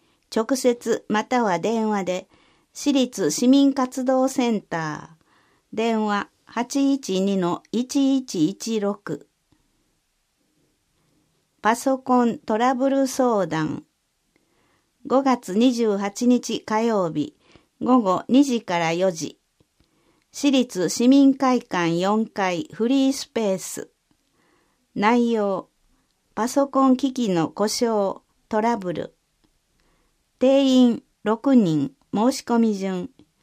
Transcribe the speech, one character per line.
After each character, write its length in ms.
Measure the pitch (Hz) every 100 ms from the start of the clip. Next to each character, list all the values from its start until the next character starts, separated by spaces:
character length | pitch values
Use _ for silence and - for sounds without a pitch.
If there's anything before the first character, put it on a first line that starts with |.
| _ _ - 220
直 220 | 226 262
接 480 | 247 240 226 214 -
ま 160 | 226
た 200 | 254 254
は 160 | 220 170
電 300 | 185 226 214
話 140 | 208
で、 240 | 180 180 190 _ _ _ _
市 180 | - 285
立 400 | 269 254 196 156
市 160 | - 247
民 240 | 277 277
活 300 | 269 254 262
動 240 | 254 262 262
セ 240 | 262 240
ン 100 | 208
タ 540 | - 165 156 147 - _ _ _ _ _ _
ー、 40 | 208
電 260 | 226 220
話 260 | 214 202 - _
八 500 | _ 226 247 277 277
一 280 | 277 - 190
二 160 | 196 190
の 260 | 175 - _
一 460 | 214 247 285 269 269
一 320 | 262 185 156
一 320 | 196 226 220
六。 480 | 202 202 - - - _ _ _ _ _ _ _ _ _ _ _ _ _ _ _ _ _ _ _ _ _ _ _
パ 160 | 208 240
ソ 220 | 269 262
コ 260 | 254 247 240
ン 140 | -
ト 180 | - 214
ラ 180 | 247 254
ブ 140 | 269
ル 180 | 269 269
相 400 | - 254 214 170
談。 380 | 156 151 147 - _ _ _ _ _ _ _ _ _ _ _ -
五 180 | 254
月 320 | 269 254 - 190
二 160 | 254
十 240 | 233 220 196
八 320 | 202 - 247
日 380 | 247 247 - -
火 160 | 220
曜 320 | 233 214 170
日、 240 | 156 - - _ - _ -
午 200 | 226 254
後 220 | 196 180 -
二 160 | 247
時 180 | 277 233
か 180 | - 175
ら 120 | 165
四 200 | 170 190
時。 280 | 160 139 - _ _ _ _ _ _ _ _ _
市 180 | - 285
立 380 | 262 247 180 165
市 180 | - 247
民 260 | 277 277
会 280 | 269 262 247
館 360 | - 180 170 170
四 280 | 190 214 214
階 420 | - 185 175 -
フ 160 | - 233
リ 220 | 277 269
ー 20 |
ス 140 | 269 -
ペ 280 | 226 208 190
ー 20 |
ス。 320 | - - - _ _ _ _ _ _ _ _ _ _ -
内 360 | 208 240 233
容、 380 | 226 202 185 - _ _ _ _ _ _
パ 160 | - 240
ソ 180 | 277 277
コ 180 | 269 269
ン 120 | 254
機 160 | 269
器 160 | 254 226
の 180 | 170 156
故 220 | - 214
障、 500 | - 233 214 196 - _ _ -
ト 100 | 214
ラ 160 | 226 226
ブ 160 | 185
ル。 240 | 160 - _ _ _ _ _ _ _ _ _ _ _ _ -
定 280 | 254 269 269
員 360 | 254 247 226 _ _
六 320 | 208 226 277 254
人、 380 | 185 151 135 _ _
申 180 | 196 240
し 100 | 262
込 160 | - 233
み 160 | 226 196
順。 340 | 190 185 175 _ _ _